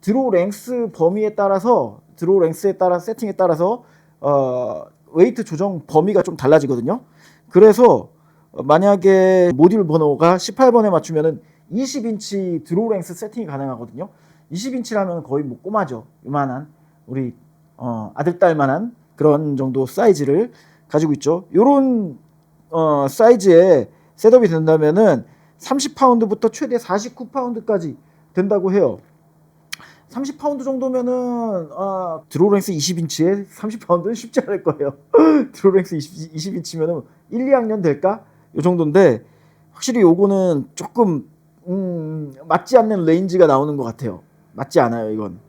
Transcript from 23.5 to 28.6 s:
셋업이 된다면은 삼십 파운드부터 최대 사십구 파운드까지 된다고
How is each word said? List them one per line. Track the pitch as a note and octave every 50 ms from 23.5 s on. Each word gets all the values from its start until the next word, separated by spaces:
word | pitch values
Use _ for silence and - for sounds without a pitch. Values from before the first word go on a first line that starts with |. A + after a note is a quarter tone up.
| E3+ E3 F3+ F#3+ F3 C3+ G#2+ - _ _ _ _ _
셋업이 | _ - A3 A3+ B3+ A#3 F#3
된다면은 | E3 D#3+ D#3+ D#3+ D#3+ D#3 D3+ D3+ D#3+ G3 A3 G3+ D#3 A#2+ A2+ _ _ _ _ _ _ _
삼십 | - - C4 C#4+ C4+ C#4+ -
파운드부터 | - C#4 C4 B3 A#3 A3+ G3+ G#3 G#3 - A3+
최대 | A3 - D#4 A#3+ B3 A#3
사십구 | A#3+ - F3 G#3 G#3+ B3 - - B3+ -
파운드까지 | _ C4+ B3 B3 A#3+ A3+ A3 - G#3+ F#3+ E3 D3+ B2+ - _ _ _ _ _ _ _
된다고 | F#3 F#3 G3 G#3+ G3+